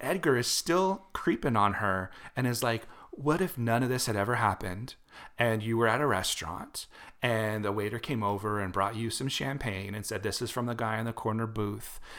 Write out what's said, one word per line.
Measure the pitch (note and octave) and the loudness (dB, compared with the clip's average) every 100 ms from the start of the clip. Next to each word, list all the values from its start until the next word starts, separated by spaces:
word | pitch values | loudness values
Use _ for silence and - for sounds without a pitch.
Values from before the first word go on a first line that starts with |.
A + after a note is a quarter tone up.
Edgar | C3 F#3 E3 B2 | -2 0 4 4
is | A#2+ | 2
still | - - E3+ F#3+ G3 - | 0 2 4 4 0 -6
creeping | - - F#3 D3+ A2+ | -2 0 2 2 4
on | G2+ | 4
her | G2 G#2 F#2+ F#2 - - | 4 0 0 -2 -10 -8
and | - B2+ | 0 0
is | A#2 | 2
like, | B2 A2+ - - - | 2 0 -4 -18 -16
"What | - C#3+ D#3 | -4 0 2
if | F#3 - | 2 0
none | A#2 A2+ | 2 4
of | B2+ | 4
this | B2+ - | 2 2
had | G#2+ | 2
ever | G2+ A#2+ | 2 4
happened | A2 F#2+ F#2+ F#2 A#2+ - _ - - - | 4 2 -4 -6 -10 -14 _ -20 -18 0
and | A#2+ A2+ | 2 2
you | G#2+ A2+ | 2 4
were | A#2 | 4
at | A#2 | 4
a | D3 | 2
restaurant | F#2+ - - D#2+ F2 - - - - - - | 2 0 -4 -4 -8 -8 -12 -14 -16 -20 -4
and | B2 A2+ A2 G#2+ | 0 2 0 0
the | G#2 | 0
waiter | G#2 G#2 A#2 | 0 -2 -4
came | - B2+ | -2 0
over | G#2 G2+ G#2+ G#2 | 0 0 0 -2
and | F#2+ | 0
brought | G2 G2 A2 | 0 0 0
you | A2+ | -4
some | - C3+ | -2 -4
champagne | - C3+ C#3 A#2+ F#2+ G2 | -2 -2 -2 -4 -4 -6
and | G#2 | -6
said, | G2+ A2 | -4 -4
'This | G#2 - | -2 -2
is | A2+ | -4
from | - A#2+ | -2 -2
the | |
guy | A#2 A2+ A2 | -2 -2 -2
in | A2+ | -2
the | |
corner | A2+ A2+ G#2+ A2+ | -2 -2 0 -2
booth,' | A2 G#2 G#2 - - - | -2 -2 -2 -10 -12 -14